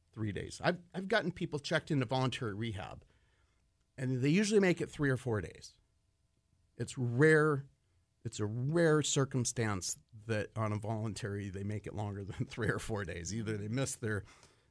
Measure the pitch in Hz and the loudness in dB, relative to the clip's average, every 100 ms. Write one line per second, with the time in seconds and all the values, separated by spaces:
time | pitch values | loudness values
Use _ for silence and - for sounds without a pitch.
0 | _ 110 107 90 87 - 160 175 - 175 | _ -6 -4 -4 -8 -2 -2 -2 -6 -8
1 | 190 226 175 - 170 147 - 160 - 147 | 0 0 0 -2 -4 -4 -2 -2 0 0
2 | 120 131 127 - 113 98 117 98 57 - | 2 2 0 0 -4 -4 -6 -6 -8 -12
3 | - _ _ _ _ _ _ _ _ - | -20 _ _ _ _ _ _ _ _ -6
4 | 127 127 139 175 208 214 190 160 - - | -2 2 4 4 6 6 6 4 -2 0
5 | 143 127 127 107 - - - _ _ _ | 0 2 0 -2 -2 -10 -20 _ _ _
6 | _ _ _ _ _ _ _ - 120 - | _ _ _ _ _ _ _ -10 -8 -4
7 | 120 120 156 156 156 139 139 _ _ _ | 0 6 8 8 6 2 -4 _ _ _
8 | _ _ 117 - 104 117 131 170 165 151 | _ _ -8 -4 -2 -2 0 4 6 6
9 | 139 147 135 131 120 - 113 98 - - | 4 2 2 0 -2 0 0 -2 -4 -8
10 | _ 110 107 107 - 110 110 104 101 110 | _ -12 -4 -4 -2 -2 -2 -2 -4 -4
11 | 113 95 101 101 98 92 101 107 - 98 | -4 -4 -6 -4 -6 -6 -4 -4 -6 -6
12 | 101 98 101 - 135 - 110 107 - 107 | -6 -6 -8 -6 -6 -4 -2 -2 -4 -4
13 | 90 87 82 110 107 107 107 123 135 - | -4 -8 -6 -6 -6 -6 -4 -2 -4 -4
14 | 110 104 - - - _ _ | -4 -4 -6 -18 -20 _ _